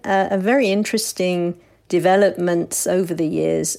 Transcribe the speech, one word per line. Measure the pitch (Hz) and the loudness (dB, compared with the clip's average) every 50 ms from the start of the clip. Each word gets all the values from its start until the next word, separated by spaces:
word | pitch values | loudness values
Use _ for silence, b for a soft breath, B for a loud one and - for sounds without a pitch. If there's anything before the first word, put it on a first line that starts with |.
| - | -4
a, | - 196 190 190 - | 0 0 0 2 0
a | 196 190 | 0 0
very | 185 214 254 285 247 190 | 0 2 2 2 2 2
interesting | 190 208 208 - - 214 - - - - 180 180 180 175 175 175 175 b b b b b b _ | 2 0 0 0 -2 -4 -4 -4 -4 -2 -2 0 0 0 -2 -4 -4 b b b b b b _
developments | 180 170 165 185 190 202 202 185 - 175 175 175 175 170 170 - - - - | -2 2 4 4 4 4 4 2 2 0 -2 0 0 0 -2 -4 -6 -4 -2
over | 180 180 185 190 170 170 | 0 0 0 0 -2 -2
the | 170 165 | -4 -2
years | 156 175 156 156 160 165 160 160 165 - | -2 -2 -2 0 0 0 -2 -2 -4 -6